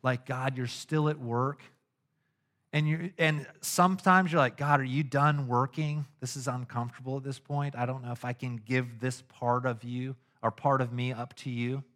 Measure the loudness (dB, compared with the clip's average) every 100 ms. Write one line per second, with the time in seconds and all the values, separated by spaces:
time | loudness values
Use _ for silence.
0 | 0 -2 -4 -4 -4 -4 -6 -8 -2 0
1 | 2 0 -2 0 0 -2 -16 _ _ _
2 | _ _ _ _ _ _ _ 0 0 0
3 | -4 0 2 2 -6 -10 -6 4 4 4
4 | 6 6 6 4 4 2 2 4 4 0
5 | 0 4 4 4 2 2 2 -2 -4 -4
6 | -6 _ -10 -6 -6 -6 -4 -4 -6 -8
7 | -8 -8 -6 -12 _ -4 -4 -2 -4 -4
8 | -8 -8 -6 -6 -8 -8 -2 -2 -2 -4
9 | -6 -6 -14 -4 0 2 0 -4 -6 -6
10 | -6 -10 _ _ -4 0 2 2 2 0
11 | -2 -2 -8 -10 -8 -4 -2 -4 -8